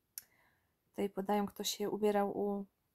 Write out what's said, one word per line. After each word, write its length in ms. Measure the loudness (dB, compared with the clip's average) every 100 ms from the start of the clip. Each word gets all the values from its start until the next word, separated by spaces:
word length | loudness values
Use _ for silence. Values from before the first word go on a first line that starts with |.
| _ -20 -20 _ _ _ _ _ _
Tutaj 200 | -4 -4
podają, 360 | -2 0 0 0
kto 180 | -4
się 260 | -6 -2 -2
ubierał 480 | 2 2 4 2 0
u, 280 | 0 -2 -6 _ _